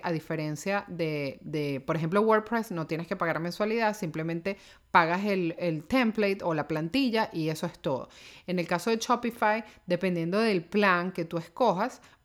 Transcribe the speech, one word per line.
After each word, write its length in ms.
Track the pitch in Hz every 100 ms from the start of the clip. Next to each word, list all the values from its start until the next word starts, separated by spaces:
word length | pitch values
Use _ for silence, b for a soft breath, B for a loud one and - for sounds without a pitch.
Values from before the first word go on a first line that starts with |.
A 100 | -
diferencia 720 | 160 - 160 151 151 196 202 196
de, 520 | 170 160 151 139 -
de, 400 | 151 151 147 135
por 160 | 135 160
ejemplo, 240 | 160 202
WordPress, 500 | 220 214 214 233 220
no 160 | 170 156
tienes 200 | 160 165
que 80 | 190
pagar 240 | 170 156
mensualidad, 580 | 170 170 208 233 220 208
simplemente 600 | 170 160 160 165 196 196 B B _
pagas 340 | 185 165 180 208
el, 300 | 190 165 -
el 260 | 175 156
template 540 | - 262 226 220 202 196
o 100 | 170
la 140 | 156 143
plantilla 600 | 156 165 269 262 220 214
y 160 | 170 156
eso 160 | 156 175
es 140 | -
todo. 280 | 170 131 - B B B -
En 120 | 180
el 80 | 170
caso 240 | 175 226
de 60 | 226
Shopify, 680 | - 240 240 - 214 220 B B -
dependiendo 520 | 175 185 175 165 196
del 240 | 226 190
plan 480 | - 208 202 175 180
que 140 | 185 165
tú 120 | 170
escojas, 640 | - - 240 180 247 - B B